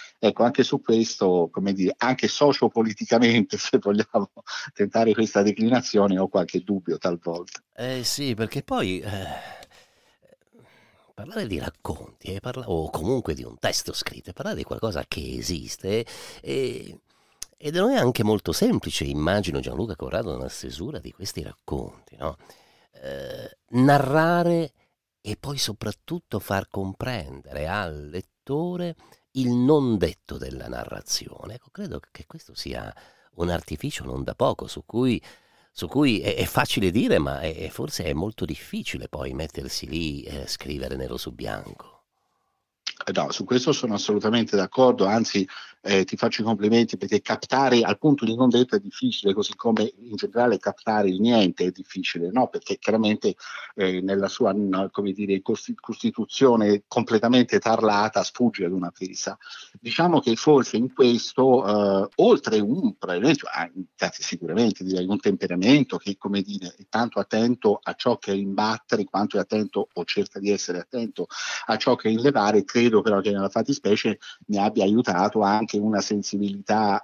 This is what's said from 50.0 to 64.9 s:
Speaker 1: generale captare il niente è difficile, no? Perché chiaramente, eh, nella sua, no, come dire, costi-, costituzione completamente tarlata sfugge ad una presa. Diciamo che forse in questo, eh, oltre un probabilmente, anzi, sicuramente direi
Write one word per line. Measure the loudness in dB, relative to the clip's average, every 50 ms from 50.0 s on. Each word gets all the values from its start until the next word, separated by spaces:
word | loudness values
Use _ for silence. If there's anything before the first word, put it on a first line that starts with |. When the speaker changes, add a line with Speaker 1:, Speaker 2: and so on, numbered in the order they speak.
| -14 -14 -8
Speaker 1:
generale | -6 -6 -4 0 2 2 2 2 0
captare | 0 -4 -6 -4 -4 -2 0 2 2 2
il | 2 2
niente | 4 4 6 6 6 4 2 0 -2
è | -2
difficile, | -4 -4 -10 -12 -8 -8 -6 -6 -4 -4 -4 -2
no? | 0 0 0 0
Perché | -2 -6 -8 -6 -8 -4
chiaramente, | -2 0 2 2 2 2 2 0 0 -2 -2 -2 -6 -16 -16 -14 -16 -12 -6
eh, | -2 -2 0 0 0
nella | -2 0 0 0 0 -2
sua, | 0 0 0 2 2
no, | 2 0 0 0 0 -2 -2
come | -4 -4 -4 -4
dire, | -4 -2 -2 0 0 0
costi-, | 0 -2 -4 -4 -4 -8 -10
costituzione | -10 -8 -10 -6 -4 -2 -2 -2 -2 -4 -6 0 4 6 6 6 6 4 4 4 2 0 _
completamente | -2 -2 0 2 2 2 4 4 6 4 4 4 2 2
tarlata | 2 2 2 4 4 4 4 4 2 2 0 0 -2
sfugge | -2 -2 0 0 0 0 0 -2
ad | -2
una | -2 -2 -4 -6
presa. | -6 -8 -10 -10 -10 -10 -10 -10 -10 -12 -14 -20 -20 -20 -20 -20 -20 -14
Diciamo | -10 -6 0 2 2 4 4 4
che | 4 2 0 2
forse | 6 6 6 6 6 4 0 0
in | -2 0 2
questo, | 4 6 6 6 4 0 -2 0 2 4 6 6 6 4 4 2 4 4 4 4 2 2
eh, | 0 2
oltre | 4 6 6 6 6 4 2 2 2
un | 2 2 0 0 0 -2 -2 -4
probabilmente, | -4 -4 -2 2 4 4 4 2 0 -6 -6 -6 -6 -6 -8 -10 -14 -14 _ -6
anzi, | -6 -6 -4 -6 -8
sicuramente | -8 -8 -6 -6 -2 0 2 2 2 2 0 -2
direi | -2